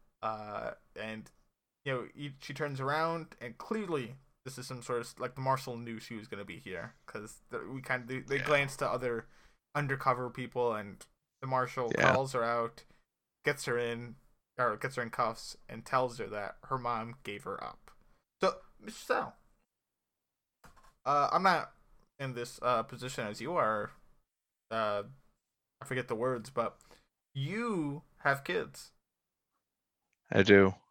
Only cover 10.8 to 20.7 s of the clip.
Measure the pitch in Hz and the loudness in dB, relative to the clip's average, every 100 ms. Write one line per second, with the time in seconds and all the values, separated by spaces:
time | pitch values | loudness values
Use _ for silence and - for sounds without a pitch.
10.8 | 101 95 - _ _ _ 131 131 123 - | -6 -12 -20 _ _ _ 0 2 2 0
11.8 | 117 - 131 131 135 127 117 117 117 - | 0 6 8 6 4 0 0 0 -2 -6
12.8 | - - _ _ _ _ 147 143 - 120 | -20 -20 _ _ _ _ -2 0 0 0
13.8 | 120 117 120 - - _ _ - 123 107 | 0 -4 -8 -14 -20 _ _ 0 0 2
14.8 | 127 127 117 - 113 117 - - - 117 | -2 -4 -4 0 0 -2 -10 -14 -12 -12
15.8 | - 131 127 117 101 104 98 - - 135 | 0 2 2 -2 -6 -4 -6 -8 -4 -2
16.8 | 120 113 113 113 - 101 95 98 - - | 0 -2 -4 -8 -10 -8 -8 -8 -8 -12
17.8 | - - - _ _ _ 190 - - - | -20 -20 -20 _ _ _ 0 0 -8 -18
18.8 | - - - 254 - - _ _ _ _ | -16 -8 -2 0 -2 -10 _ _ _ _
19.8 | _ _ _ _ _ _ _ _ - | _ _ _ _ _ _ _ _ -20